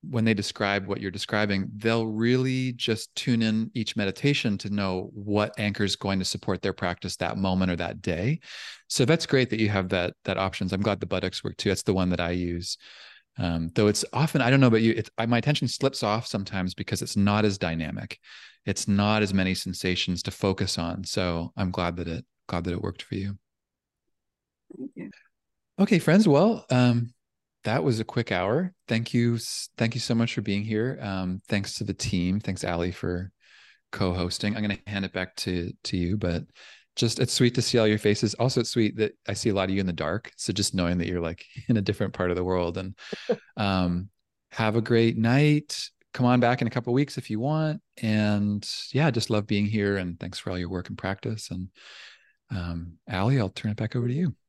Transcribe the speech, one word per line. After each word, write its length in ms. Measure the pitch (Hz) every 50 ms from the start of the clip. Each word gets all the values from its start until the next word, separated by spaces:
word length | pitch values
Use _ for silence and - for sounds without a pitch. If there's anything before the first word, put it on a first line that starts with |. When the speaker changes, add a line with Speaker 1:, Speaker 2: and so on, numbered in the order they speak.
| - 95
Speaker 1:
when 160 | 123 120 110
they 80 | 113 110
describe 540 | 101 101 - - - 107 101 101 101 98 95
what 140 | 101 -
you're 100 | - 98
describing, 580 | 87 98 - - - 104 107 104 101 95 95 - -
they'll 320 | 104 104 113 113 117 113 110
really 640 | 107 107 113 117 123 127 127 131 131 131 131 127 123
just 400 | 123 - - 113 107 - - _
tune 260 | - - - 123 113
in 300 | 113 110 110 110 113 110 -
each 220 | 120 110 - -
meditation 600 | 113 104 95 95 - - 139 143 143 - 120 101 95
to 100 | - 101
know 400 | 101 104 101 95 92 92 98 - -
what 400 | 110 101 104 101 104 104 104 - -
anchor 260 | 107 104 101 - 104
is 120 | 98 -
going 240 | - - 98 98 95
to 60 | 92
support 360 | - - - - - 95 90
their 120 | - 98 92
practice 440 | - - 90 87 - - 90 - -
that 200 | 90 85 - -
moment 340 | 95 95 92 92 95 92
or 40 | 87
that 260 | 78 87 90 - 92
day. 380 | - - 87 80 90 120 156 165 _ - - - - - - - _ _
So 180 | - - 131
that's 200 | 117 160 170 165
great 240 | - - 135 127 120
that 100 | - 113
you 100 | 110 101
have 200 | 104 98 92 90
that, 240 | 95 92 87 90 - _ _
that 120 | - 95 -
options. 340 | 95 95 - - 95 92
I'm 100 | 98 95
glad 180 | 101 107 101 92
the 80 | 98 87
buttocks 360 | 98 92 90 92 - - -
work 140 | - - -
too. 120 | - 104
That's 140 | 95 - -
the 100 | - 98
one 160 | 92 92 90
that 100 | 90 85
I 120 | 87 85
use. 460 | 87 90 87 87 87 87 90 - - - - - - - - - - - _ _ _ -
Um, 300 | - 87 85 82 82 82 -
though 120 | - 110 104
it's 180 | 104 - - - -
often, 280 | 110 151 160 - 147
I 80 | 123 120
don't 100 | 131 139
know 80 | 135 127
about 140 | 113 110
you, 120 | 110 113 113
it's, 140 | - 107 - _ -
I, 80 | 110
my 120 | 113 120 117
attention 300 | 117 143 151 147 - 120
slips 360 | - - - 135 135 - -
off 220 | 104 104 110 117
sometimes 480 | - - 107 98 98 - 98 90 92 90
because 280 | - 107 - - 95
it's 160 | - - - 101
not 280 | 98 101 104 107 107
as 120 | 107 98 98
dynamic. 640 | - 85 82 82 80 76 - 101 104 104 - - _ - - - - - - _ _
It's 220 | - 98 - - -
not 340 | 101 98 104 104 107 107
as 120 | 107 95 98
many 200 | 95 92 92 92
sensations 680 | - - 92 90 - - 92 90 87 - - 90 87 -
to 80 | -
focus 460 | 92 - - 98 95 - 101 90 - -
on. 260 | 85 85 90 98 95
So 480 | - - - 92 90 85 85 85 - - -
I'm 140 | 104 90
glad 260 | 90 - 90 87 87 85
that 100 | 85 82
it, 180 | 82 82 - _ _ _ _ _
glad 160 | - 87 85
that 100 | 90 87
it 80 | 87
worked 220 | - - - - -
for 120 | - -
you. 220 | 98 98 101 98 98 _ _ _ _ _ _ _ _ _ _ _ _ _ _ _ _ _ _ _ _ _ _ _ _ _ _ - -
Speaker 2:
Thank 140 | 262 285 _
you. 140 | - - - - - _ _ _ _ _ _ _ _ _ _ _ -
Speaker 1:
Okay, 200 | 196 - 226 175
friends. 280 | - - 156 196 220 202
Well, 380 | 143 139 175 220 233 233 - _
um, 420 | 131 127 123 123 120 117 117 117 - _ _ _ _ _ _ _ _ _ _ 104
that 160 | 107 131 -
was 160 | 143 120 107
a 60 | 110
quick 260 | - - 131 113 -
hour. 420 | 104 90 90 95 113 151 185 185 - _ _ -
Thank 260 | 117 113 117 - -
you 220 | 123 120 117 117
s-, 320 | 117 - - - - - - _ -
thank 160 | 117 113 -
you 60 | 123
so 160 | - - 120
much 180 | 113 117 117 -
for 80 | -
being 220 | 104 98 101 101 104
here. 340 | 110 110 107 113 127 131 -
Um, 400 | - 101 98 95 92 90 92 95 _ -
thanks 240 | - 101 98 - -
to 80 | - 107
the 100 | 101 95
team. 460 | - - - - 92 87 90 92 104
Thanks, 240 | - - 95 87 -
Allie, 300 | - 87 85 87 90 87
for 360 | - - 90 87 87 92 98 _ _ _ _ - - - - - _ _ _
co-hosting. 640 | - - 101 92 87 92 87 87 - - - 104 104
I'm 60 | 110
gonna 160 | 107 107 101 - _ -
hand 160 | 104 101 95
it 80 | 92
back 240 | _ 92 92 90 _ -
to, 360 | - - 90 90 85 90 - _ _
to 140 | - - 92
you, 180 | 87 85 95
but 280 | 107 95 87 85 85 82 - _ - - - - - _ _ _
just, 240 | - - 117 - -
it's 140 | 127 123 -
sweet 220 | - 131 120 123
to 60 | -
see 160 | 117 - - 120
all 80 | 110
your 120 | 107 107 104
faces. 360 | - 104 104 - - 107 -
Also, 260 | - 113 127 131 -
it's 80 | 117 -
sweet 260 | - 123 113 107 - 110
that 200 | 107 107 - _ _ -
I 60 | 101
see 160 | - - 120
a 40 | 101
lot 120 | 98 95
of 100 | 95 95
you 60 | 98
in 40 | 98
the 60 | 95
dark. 400 | - 76 78 76 87 101 - - - -
So 160 | - - 104
just 220 | 95 98 - -
knowing 220 | 95 87 85 90 90
that 80 | 85 95
you're, 120 | 92 87
like, 220 | 85 82 82 - - - -
<laughs> 120 | - - -
in 80 | 123
a 60 | 113
different 320 | 98 98 104 - 104 92 -
part 160 | - 92 90
of 80 | 87 90
the 60 | 90
world, 340 | 90 92 90 87 85 85 92
and, 200 | 92 95 98 _ - - - - - -
Speaker 3:
<laughs> 300 | - - - _ _ -
Speaker 1:
um, 520 | 107 98 95 92 90 87 87 87 92 104 _ _ _ _ _ _ _ _ -
have 240 | - 113 110 104 117
a 40 |
great 360 | 107 - 120 113 113 117 - 110
night. 720 | 110 117 123 135 147 151 147 147 147 _ - - - - _ _ _ _ _
Come 120 | - 127
on 140 | 123 123 127
back 220 | 120 117 123 127
in 60 | - 120
a 40 |
couple 200 | - 131 120 -
of 40 | 120
weeks 220 | 131 147 139 - -
if 120 | - -
you 120 | 107 107
want. 400 | 117 139 151 156 156 156 156 208 _ _ _ -
And 680 | - 113 107 107 107 104 104 104 101 104 104 104 - - - - - - -
yeah, 180 | 131 151 165
just 180 | 123 117 107 -
love 160 | 117 104 101
being 200 | - 107 101 104
here. 320 | 104 110 110 101 101 101 98
And 200 | 92 87 87 85
thanks 220 | - 90 90 -
for 120 | - -
all 60 | 92 90
your 120 | 90 87
work 180 | 95 90 87 -
and 100 | 101 -
practice. 540 | - 95 98 - - 113 110 110 - -
And, 160 | - 92 92 98 _ - - - - - - - - - _ _ _ _ _ _
um, 440 | - 98 85 85 85 85 85 87 85 - _ -
Allie, 320 | 110 92 95 113 135 135
I'll 80 | 110 92
turn 220 | - - - 110
it 60 | 104 -
back 200 | 113 107 - 123
over 100 | 120 120
to 60 | 123
you. 200 | 143 180 160 - _ _